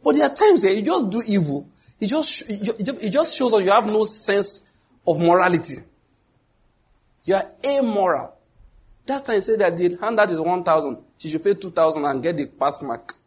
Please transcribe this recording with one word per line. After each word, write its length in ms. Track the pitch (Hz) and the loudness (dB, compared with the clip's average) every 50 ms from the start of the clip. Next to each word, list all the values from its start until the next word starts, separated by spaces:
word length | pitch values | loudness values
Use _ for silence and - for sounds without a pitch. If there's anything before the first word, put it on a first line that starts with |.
But 140 | _ - - | _ 2 2
there 80 | 294 302 | 2 2
are 100 | 269 269 | 2 2
times, 300 | - 392 427 381 294 196 | 4 4 4 4 4 4
eh, 80 | 190 | 2
you 100 | 190 214 | 2 0
just 280 | 208 302 359 370 254 190 | 0 0 0 0 0 -2
do 120 | 190 233 226 220 | -2 -4 -2 0
evil. 400 | 202 196 170 147 139 143 143 - _ _ _ - _ _ | 0 0 0 0 -4 -6 -8 -12 _ _ _ -20 _ _
It 80 | 220 202 | -4 -2
just 240 | 254 311 302 - | 0 2 2 2
sh-, 180 | - - - - | 2 2 0 -4
it 340 | 214 202 208 208 226 - 202 | -8 -6 -6 -6 -6 -4 -6
ju-, 140 | 247 277 - | -6 -6 -6
it 100 | - 208 | -6 -2
just 260 | 180 285 330 330 - | 0 0 0 2 0
shows 160 | - 262 247 | 0 2 2
that 100 | 220 208 | 2 2
you 80 | 190 180 | 4 4
have 160 | 202 226 220 | 2 2 2
no 180 | 214 214 214 220 | 2 0 0 4
sense 800 | 208 - - - - 202 202 196 - - - - - - _ _ _ _ _ _ | 4 4 4 4 2 2 2 4 4 2 2 0 -6 -20 _ _ _ _ _ _
of 140 | - 160 151 | -2 -2 2
morality. 540 | 170 170 175 185 180 180 180 160 - - 135 - - _ _ _ _ _ _ _ _ _ _ _ _ _ _ _ _ _ _ _ _ _ _ _ _ _ _ _ - | 4 4 4 4 4 2 0 0 -2 -4 -8 -8 -14 _ _ _ _ _ _ _ _ _ _ _ _ _ _ _ _ _ _ _ _ _ _ _ _ _ _ _ -4
You 100 | 170 190 | -2 -2
are 80 | 196 185 - - _ - | -2 -2 -6 -12 _ -4
amoral. 720 | 269 285 277 262 233 214 202 190 180 160 - - - - _ _ _ _ _ - - _ _ _ _ _ _ _ | -2 0 0 0 0 0 0 0 0 0 -2 -4 -10 -18 _ _ _ _ _ -20 -20 _ _ _ _ _ _ _
That 180 | - 269 277 277 | -8 -8 -6 -4
time, 160 | 262 226 202 | -2 -2 -2
say 160 | 196 220 220 | 0 -2 0
that 200 | 214 202 175 170 | 0 0 0 0
the 200 | 170 180 180 175 - | 0 -2 -2 -2 -2
handout 300 | 196 220 233 208 208 196 | -6 -2 0 0 0 0
is 100 | 175 160 | 0 -4
one 240 | 160 170 180 180 175 | -2 -2 -4 -2 0
thousand. 340 | 180 160 160 147 139 123 - _ _ _ _ | 0 0 0 0 -2 -8 -10 _ _ _ _
She 100 | - 160 | -12 -8
should 160 | 151 160 160 | -8 -4 -2
pay 100 | 196 202 | -2 -2
two 160 | 196 185 185 | -2 -6 -8
thousand 340 | 165 175 160 160 156 156 143 | 0 0 0 0 0 -2 -4
and 180 | 147 139 131 | -4 -4 -4
get 140 | 120 165 170 | -4 -4 -4
the 100 | 147 143 | -4 -8
pass 360 | 139 _ - 135 143 143 - | -10 _ -4 -4 -2 -2 -4
mark. 300 | 143 135 117 117 - - - _ _ | -8 -10 -12 -12 -12 -18 -20 _ _